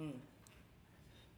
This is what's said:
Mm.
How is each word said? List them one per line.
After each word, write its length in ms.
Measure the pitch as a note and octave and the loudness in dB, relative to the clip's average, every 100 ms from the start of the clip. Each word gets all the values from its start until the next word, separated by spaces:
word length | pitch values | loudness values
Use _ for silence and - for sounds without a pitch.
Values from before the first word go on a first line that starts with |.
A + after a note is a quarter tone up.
Mm. 120 | D#3 B2 - - - - - - - - - - - | 6 6 2 -6 -8 -6 -8 -10 -10 -8 -8 -8 -8